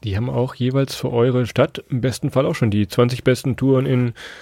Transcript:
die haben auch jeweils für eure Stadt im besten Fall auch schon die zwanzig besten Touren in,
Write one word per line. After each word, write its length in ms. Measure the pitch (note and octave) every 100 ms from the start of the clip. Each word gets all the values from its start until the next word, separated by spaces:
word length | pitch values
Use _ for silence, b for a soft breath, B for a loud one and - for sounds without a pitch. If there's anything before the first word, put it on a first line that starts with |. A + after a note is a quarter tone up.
die 100 | G#2+
haben 140 | G2 B2
auch 260 | B2+ B2+
jeweils 400 | - B2 C3+ C#3
für 160 | - B2+
eure 360 | A#2 B2+ B2 A#2
Stadt 360 | - - - -
im 140 | B2+
besten 280 | B2 - D3
Fall 140 | -
auch 100 | D#3+
schon 160 | D#3+ A2+
die 160 | G#2 G2+
zwanzig 380 | - A#2+ B2+
besten 320 | - B2 C3+ A2+
Touren 300 | C3+ C3 C#3
in, 260 | B2+ B2 - B B